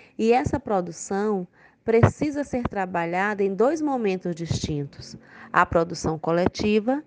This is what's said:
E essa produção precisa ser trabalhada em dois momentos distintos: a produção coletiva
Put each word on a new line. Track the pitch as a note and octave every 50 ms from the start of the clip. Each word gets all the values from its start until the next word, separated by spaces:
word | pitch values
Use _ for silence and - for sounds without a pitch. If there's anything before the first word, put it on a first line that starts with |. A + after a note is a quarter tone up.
| - - _ -
E | A3 A3+
essa | A#3 B3+ D4 - - C#4
produção | - A#3 G#3 F#3+ F3+ F3 E3 - - - G3 G3 G#3 A3 G#3 F#3+ F3+ - _ _ - - _ _ _
precisa | - A3+ A3+ A#3 - - - C#4+ D4+ C#4 D4 C#4
ser | - - B3 A#3+
trabalhada | - - G3+ F#3 F3+ F#3 E3+ E3+ E3+ E3+ F3+ G3 G#3 G#3 G3
em | G3 G3 G3
dois | F#3 A3 C4+ E4 D#4
momentos | D4+ C#4+ C4+ B3 A3+ G3 F#3 F#3 - F3+ E3+
distintos: | D#3 E3+ D#3+ - - - - D3+ C#3+ C#3+ C#3+ - - - - - - - - - - - -
a | - E3+ F3+
produção | - - E3+ E3 F3 F3 - - F3 D#3+ D#3
coletiva | - D#3+ E3 F3 F3+ F#3 - - - G#3+ G#3+ A3 G3+ A#3+ C4+ D4 D#4